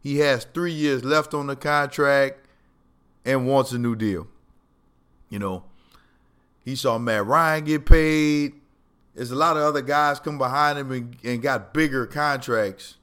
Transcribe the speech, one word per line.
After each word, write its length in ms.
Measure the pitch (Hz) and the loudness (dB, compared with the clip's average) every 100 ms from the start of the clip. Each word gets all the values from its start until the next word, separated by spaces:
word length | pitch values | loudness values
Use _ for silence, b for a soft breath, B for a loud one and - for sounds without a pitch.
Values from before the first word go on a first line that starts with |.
He 180 | 143 143 | -4 0
has 260 | 147 127 | 2 2
three 280 | - 165 175 | -2 -6 -4
years 320 | 156 147 135 | -2 -2 -2
left 300 | 123 151 147 | 2 0 0
on 120 | 151 143 | -6 -6
the 100 | 135 | -6
contract 880 | 147 147 143 - 143 139 135 135 _ _ _ _ _ _ _ _ | -2 0 -2 0 2 4 2 -4 _ _ _ _ _ _ _ _
and 220 | 123 135 127 | -2 -2 2
wants 260 | 139 131 | 2 2
a 60 | 123 | -2
new 160 | 120 | -4
deal. 320 | 110 110 90 98 - _ _ _ _ _ _ _ _ _ | -2 -2 -4 -8 -20 _ _ _ _ _ _ _ _ _
You 100 | 104 | -8
know, 260 | 98 92 - - b b b b b _ _ _ | -6 -8 -12 -20 b b b b b _ _ _
he 100 | - | -10
saw 240 | 131 131 113 | -4 -2 -2
Matt 280 | 117 107 101 | -2 -2 2
Ryan 380 | 147 165 156 | 2 2 0
get 220 | 151 156 - | 0 -2 8
paid. 680 | 165 156 156 151 147 143 - _ _ _ _ _ | 8 8 2 2 2 -2 -8 _ _ _ _ _
There's 160 | - 123 | -12 -8
a 60 | 131 | 0
lot 200 | 165 156 | 0 2
of 60 | |
other 200 | 151 147 | 0 0
guys 380 | 131 143 147 143 | 0 0 2 0
come 180 | - 147 | -6 -4
behind 400 | 127 135 147 143 | -2 2 0 0
him 120 | 135 | -6
and, 240 | 131 120 123 | -8 -8 -12
and 180 | 117 120 | -6 -4
got 320 | 135 127 - | -2 -2 -4
bigger 320 | 151 156 131 117 | -2 0 0 -4
contracts. 920 | 147 147 139 127 113 101 95 - - | -2 -2 -2 -2 -2 -2 -6 -20 -20